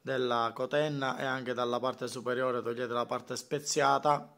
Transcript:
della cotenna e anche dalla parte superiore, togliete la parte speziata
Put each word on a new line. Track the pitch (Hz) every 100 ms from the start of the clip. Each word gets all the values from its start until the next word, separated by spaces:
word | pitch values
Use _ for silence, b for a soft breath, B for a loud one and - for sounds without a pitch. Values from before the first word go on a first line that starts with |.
della | - 131 123 120 117
cotenna | 110 127 147 151 143 135 -
e |
anche | 135 131 123
dalla | 123 123 123
parte | 127 117 127
superiore, | 120 120 123 131 120
togliete | 113 120 127
la | 120
parte | 120 127 123
speziata | 123 - 147 143 - 139 139 147 143 -